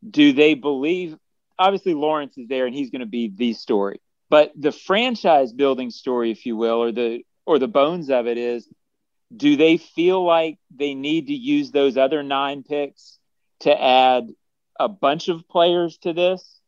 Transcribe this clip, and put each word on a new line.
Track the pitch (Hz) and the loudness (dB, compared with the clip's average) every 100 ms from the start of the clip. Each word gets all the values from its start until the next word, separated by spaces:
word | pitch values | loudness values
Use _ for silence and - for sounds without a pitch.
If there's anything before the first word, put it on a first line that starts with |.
| 226 | -8
do | 123 147 | 4 4
they | 135 151 | 6 4
believe, | 151 139 139 143 180 180 156 _ _ _ - | 2 -4 -4 -4 -4 -6 -14 _ _ _ 0
obviously | 185 196 190 | 0 0 -4
Lawrence | 156 151 156 139 - | -4 -2 -4 -6 -14
is | 117 | -8
there | 131 127 | -4 -4
and | 131 | -6
he's | 135 | -8
gonna | 131 120 | -8 -10
be | 120 117 | -6 -8
the | 98 120 | -4 -4
story, | 110 - 110 98 - _ _ _ | -4 -2 -2 -2 -8 _ _ _
but | 151 151 - | 4 4 0
the | 147 | -4
franchise | - - 190 247 233 196 151 131 | -4 -2 0 0 -2 2 2 2
building | 120 139 127 127 | 0 0 0 -6
story, | - - 123 117 | -10 -4 -2 -2
if | 107 123 | -4 -8
you | 110 | -4
will, | 117 117 | -2 0
or | 117 | -2
the, | 113 120 117 - _ - | -2 -4 -6 -14 _ 0
or | 156 | 0
the | 123 | 2
bones | 123 143 180 147 | 2 2 0 -2
of | 131 120 | -2 -2
it | 120 | -4
is, | 120 120 - _ _ _ _ _ _ 113 | -4 -6 -8 _ _ _ _ _ _ -2
do | 143 143 | 0 4
they | 160 165 | 4 2
feel | - - 175 190 | -2 -2 0 2
like | 180 165 160 151 _ | 2 2 0 -6 _
they | 127 143 | -8 -6
need | 139 143 160 135 | -6 -4 -4 -4
to | |
use | 143 123 147 139 | -8 -2 -2 0
those | 139 139 123 | 0 0 2
other | 135 151 | 0 0
nine | 143 139 139 143 | -4 -4 -4 -6
picks | 131 147 143 _ - _ _ _ _ _ | -8 -6 -6 _ -20 _ _ _ _ _
to | - 143 | 0 0
add | 135 127 131 127 117 - _ _ _ _ | 4 4 4 2 -2 -16 _ _ _ _
a | 127 | -4
bunch | 101 139 156 175 | 0 -2 -2 -4
of | 170 170 | -8 -4
players | 185 170 175 170 - | 2 2 2 -2 -6
to | 185 | -8
this? | 165 175 185 - _ | -2 -2 -2 -10 _